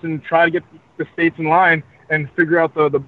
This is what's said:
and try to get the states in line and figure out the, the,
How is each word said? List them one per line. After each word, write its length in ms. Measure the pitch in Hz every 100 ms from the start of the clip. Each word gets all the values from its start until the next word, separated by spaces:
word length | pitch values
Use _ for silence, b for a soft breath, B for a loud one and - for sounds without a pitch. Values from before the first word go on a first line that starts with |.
and 200 | 165 156
try 220 | - 165
to 60 | 170
get 120 | 170 - - _ -
the 80 | 156
states 240 | - 165 160
in 80 | 156
line 360 | 165 185 160 - b b
and 180 | 156 143 -
figure 220 | 165 170
out 160 | 160
the, 140 | - 151
the, 100 | 139